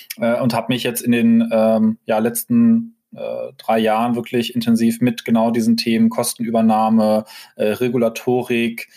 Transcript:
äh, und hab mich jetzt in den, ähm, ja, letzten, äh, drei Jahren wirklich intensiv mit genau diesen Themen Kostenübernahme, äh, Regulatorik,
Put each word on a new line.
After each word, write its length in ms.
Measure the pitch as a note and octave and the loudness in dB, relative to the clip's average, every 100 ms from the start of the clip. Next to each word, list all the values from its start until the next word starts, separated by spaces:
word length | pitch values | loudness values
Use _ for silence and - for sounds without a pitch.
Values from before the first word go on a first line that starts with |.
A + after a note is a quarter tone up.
| - - | -18 -6
äh, 240 | A#2 A#2+ | -2 0
und 140 | B2+ | 0
hab 160 | A2+ A2+ | -2 -2
mich 120 | B2+ | -4
jetzt 200 | B2 A#2 | -4 -4
in 100 | A#2+ | 0
den, 360 | A#2+ A#2 A#2 A#2 | 2 4 4 2
ähm, 460 | A2+ A2 A2+ A2 A2 - | 2 2 2 2 -2 -2
ja, 120 | A2 | -2
letzten, 800 | A#2 A#2 - A#2+ A#2 A2+ A#2 - _ | -2 -4 -2 2 4 4 0 -12 _
äh, 380 | - G#2+ A#2 A#1 - | -12 -10 -8 -10 -10
drei 200 | - A2+ | -2 0
Jahren 380 | A2 A2 A#2+ A#2+ | 2 0 0 -2
wirklich 380 | A#2 B2 A#2 | -4 -4 -4
intensiv 480 | A#2+ A#2 A2+ A#2 A2+ | -2 0 2 2 0
mit 240 | B2 A#2 - | -2 -2 -2
genau 240 | A#2 A2+ | 0 0
diesen 260 | A#2 A2+ A#2 | 0 0 0
Themen 320 | A#2 A2+ A2+ | 0 2 2
Kostenübernahme, 1200 | A#2 A#2 - A2+ A2+ A2 A2 A2 A2 G#2+ G#2+ G#2+ - - - | 0 -6 -6 -4 0 2 2 2 2 2 0 -2 -12 -14 -4
äh, 80 | |
Regulatorik, 1200 | G#2+ G#2 B2+ B2 A2+ A#2 - B2 A#2+ A#2+ A#2 A#2 - | -2 0 -2 0 -2 -2 -2 -2 -2 -2 -2 -6 -14